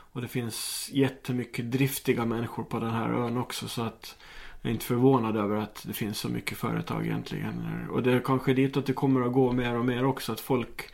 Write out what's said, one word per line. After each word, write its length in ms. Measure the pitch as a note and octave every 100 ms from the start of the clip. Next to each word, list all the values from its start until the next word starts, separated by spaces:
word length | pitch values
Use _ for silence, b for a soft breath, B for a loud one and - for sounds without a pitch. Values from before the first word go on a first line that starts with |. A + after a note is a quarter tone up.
| B
Och 100 | B2+
det 60 | A#2+
finns 640 | B2+ A#2 - - - -
jättemycket 800 | C#3 C3 - - B2 A#2 - A#2+
driftiga 520 | B2+ C3+ - - A#2+
människor 400 | A#2 A2+ A2+ -
på 140 | - A#2
den 100 | A#2
här 220 | A2+ A2+
ön 240 | A#2+ A#2+ A#2+
också, 320 | A#2+ - A2
så 140 | -
att 340 | A2+ - - - B B B B
jag 80 | B2
är 40 |
inte 120 | A2+ -
förvånad 500 | A#2+ C3 C3 A2 G#2+
över 200 | G2+ G#2+
att 260 | G#2 - G2+
det 60 |
finns 260 | G2+ G#2 G#2+
så 100 | A#2+
mycket 300 | A#2 - G#2
företag 480 | A2+ A2 A2 A2+ A2
egentligen. 800 | A2 A#2 G2 - A#2 A2+ A2+ A#2
Och 120 | -
det 100 | B2
är 80 | B2+
kanske 340 | C3 C3 C#3
dit 220 | B2+ C3+ C#3
att 100 | C3
det 60 |
kommer 340 | B2+ C#3 C3 A#2+
att 60 |
gå 200 | B2+ B2+
mer 240 | B2 A#2+ A#2+
och 60 |
mer 200 | B2 B2
också, 280 | C3+ C3 -
att 80 | A2
folk 500 | - B2+ A2+ - -